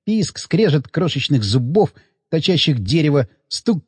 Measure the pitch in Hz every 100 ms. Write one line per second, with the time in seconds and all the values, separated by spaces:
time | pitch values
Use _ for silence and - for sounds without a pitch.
0 | - 220 160 - - 165 214 143 - -
1 | 180 139 - 139 101 127 120 185 185 -
2 | _ _ _ 165 190 180 - 127 95 160
3 | 151 143 123 _ _ - - 180